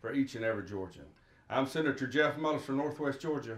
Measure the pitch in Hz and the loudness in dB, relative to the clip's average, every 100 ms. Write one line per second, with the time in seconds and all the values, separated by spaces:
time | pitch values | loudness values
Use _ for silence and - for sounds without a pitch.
0 | 113 139 135 113 113 104 92 101 92 - | 0 0 0 2 0 0 -2 -6 -6 -10
1 | 71 - _ - _ 120 135 165 151 135 | -20 -20 _ -20 _ 0 2 2 2 2
2 | 127 131 151 147 156 147 - 135 147 - | 0 4 4 4 0 0 0 0 0 0
3 | 147 135 160 147 117 | -2 -2 -2 -2 -2